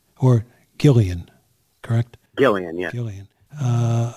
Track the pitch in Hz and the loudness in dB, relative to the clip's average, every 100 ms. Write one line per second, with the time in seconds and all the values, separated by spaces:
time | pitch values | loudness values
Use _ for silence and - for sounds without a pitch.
0 | _ - 127 120 - _ _ - 147 120 | _ -2 2 2 0 _ _ 0 4 4
1 | 92 87 - _ _ _ _ _ - 117 | 2 -2 -10 _ _ _ _ _ -4 -2
2 | - - _ - 135 101 87 85 87 120 | -2 -8 _ 0 2 0 -4 -8 -8 -8
3 | 117 98 98 _ _ 147 120 120 117 117 | -10 -12 -18 _ _ -6 -2 -2 0 -2
4 | 117 | -4